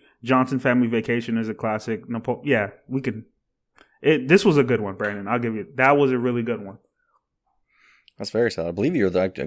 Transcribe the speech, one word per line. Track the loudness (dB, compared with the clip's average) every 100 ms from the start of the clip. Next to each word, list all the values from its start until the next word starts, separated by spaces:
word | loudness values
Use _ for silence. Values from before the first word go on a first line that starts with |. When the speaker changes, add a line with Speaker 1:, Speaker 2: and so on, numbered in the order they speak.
| _ _
Speaker 1:
Johnson | 0 2 2 0
Family | 0 2 2
Vacation | 0 -2 -2 -2 -4
is | -4
a |
classic. | -4 -4 -4 -4 -8 -8
Napo-, | -8 -6 -6
yeah, | 0 0 0 -6 -8
we | -6
can. | -6 -8 -10 _ _ _ _ _ _ _
It, | 2 2 4
this | 4
was | 6 4
a |
good | 4 2
one, | -2
Brandon. | -6 -6 -6 -4
I'll | -4
give | -2
you, | -6 -6 2
that | 4 6
was | 4
a | 2
really | 0 -2
good | -2 -6
one. | -8 -18 _ _ _ _ _ _ _ _ _ _ _ _ _ -14
Speaker 2:
That's | -6
very | -2 0
solid. | -2 -6
I |
believe | -2 0 2
you're | 2
the, | 2
I | -2 -2